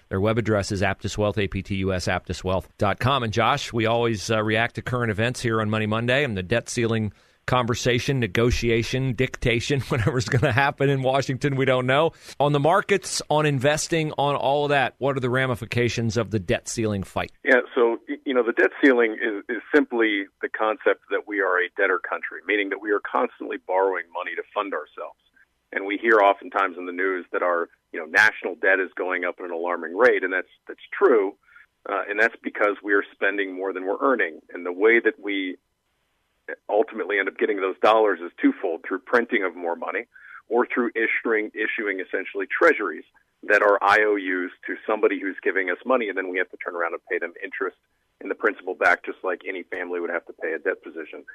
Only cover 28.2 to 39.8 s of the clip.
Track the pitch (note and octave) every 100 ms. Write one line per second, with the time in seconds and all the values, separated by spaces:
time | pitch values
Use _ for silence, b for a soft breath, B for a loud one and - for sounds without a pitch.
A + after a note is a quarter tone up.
28.2 | G#2+ - G#2+ F2 G2+ F#2+ F2+ - F#2 F2+
29.2 | F2+ - F2+ E2+ F2 F2 D#2+ F2+ B2 G2+
30.2 | F2+ F#2 - _ - - - - G3 B2
31.2 | F#2+ - b b b _ - G2 - G#2
32.2 | A2+ - B2 - G#2 G2 G2+ G2+ G2+ -
33.2 | G2+ G2+ G2 F#2 F#2+ F#2 F#2 G#2 C#3 B2
34.2 | F2+ D2+ _ F2+ F2 F2+ G#2+ A#2 A2+ -
35.2 | G#2 G2 F#2+ F2+ _ _ _ _ _ _
36.2 | _ _ - D2+ _ G#2 A2 A2 F2+ G2+
37.2 | F#2+ - A2 G2+ F#2+ F2+ A2 A2 A2 F2
38.2 | F2 - C#3+ C3+ F#2 E2 - F#2+ - B2
39.2 | A#2 A2 F#2 E2+ F2 E2+